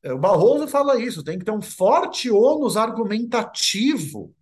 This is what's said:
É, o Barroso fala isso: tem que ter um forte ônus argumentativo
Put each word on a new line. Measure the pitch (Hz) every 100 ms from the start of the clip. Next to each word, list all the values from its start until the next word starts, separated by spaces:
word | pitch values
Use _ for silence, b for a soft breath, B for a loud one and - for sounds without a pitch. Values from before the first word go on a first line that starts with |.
É, | 147
o | 131
Barroso | 185 190 214 294 302
fala | 285 285 254
isso: | 240 170
tem | - 180
que | 180
ter |
um | 214
forte | 196 - 190 320 359 - 247
ônus | 202 247 311 247 214
argumentativo | 226 226 208 214 233 233 220 - - 196 262 277 147 107 82 _